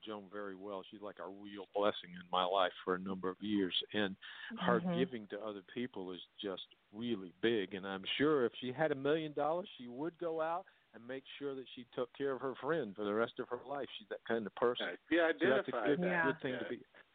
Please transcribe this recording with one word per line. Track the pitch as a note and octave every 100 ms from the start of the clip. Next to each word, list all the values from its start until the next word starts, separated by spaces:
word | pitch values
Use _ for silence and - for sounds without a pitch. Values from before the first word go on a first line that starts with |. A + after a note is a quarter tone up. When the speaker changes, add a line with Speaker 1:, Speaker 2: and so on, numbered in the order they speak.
| G2
Speaker 1:
Joan | G#2+ F#2+
very | G2+ G2+ F#2+
well. | G2 G2 F#2
She's | G#2+
like | G2+ F#2
a | F2
real | G2 G2+ G2+ F#2 G2+
blessing | G2+ G#2 F2+
in | F2+ F2+
my | F2+ F2+
life | G2 F2+ - -
for | F#2
a |
number | F#2+ F#2+ F#2
of | F#2
years, | G2+ G#2 F#2 E2+ -
and | G#2+ G2+ G2 - - - A3+
her | F#3 A#2
Speaker 2:
Mm-hmm. | F3 F3
Speaker 1:
giving | B2+ A#2+ G#2
to | G#2
other | G#2+ G2+ F#2
people | - B2 - F#2
is | F2+ - -
just | G2+ F2+ - _ _
really | G#2 A#2+ A2+ F#2 E2
big. | A2+ A#2 F#2
And | G2 F#2+
I'm | F#2+ F#2+ -
sure | D3 D3+ A#2+
if | -
she | B2
had | B2+ D#3
a | C#3+
million | C3+ D#3+ D#3
dollars, | D3 D3 E3+ G3+ -
she | B2
would | A#2+ D#3 F3
go | E3+ D#3+
out | D#3+ E3+ F#3+ _ _
and | A2+ A#2
make | C3+ - -
sure | C#3+ C3+
that | B2 -
she | A#2+ -
took | B2 -
care | C#3
of | C3
her | C3+ A#2+
friend | C3 E3 A#2 F#2+
for | G#2
the |
rest | G#2 A#2 -
of | B2+
her | A#2+ B2+
life. | C#3+ A#2+ -
She's | G#2+
that | G#2 -
kind | A#2 G2+
of | -
person. | A#2+ B2 B2+ - -
Speaker 3:
Yeah, | D#3+ E3 D#3
she | -
Speaker 1:
So |
that's | C3 F#3+
a | C3
Speaker 3:
identified | G#2+
Speaker 1:
good, | D3
Speaker 3:
that. | F3+
Speaker 2:
Yeah. | F3 E3
Speaker 1:
good | D#3+
thing | C#3
Speaker 3:
Yeah. | B2+
Speaker 1:
to | -
be. | A#2+ - - -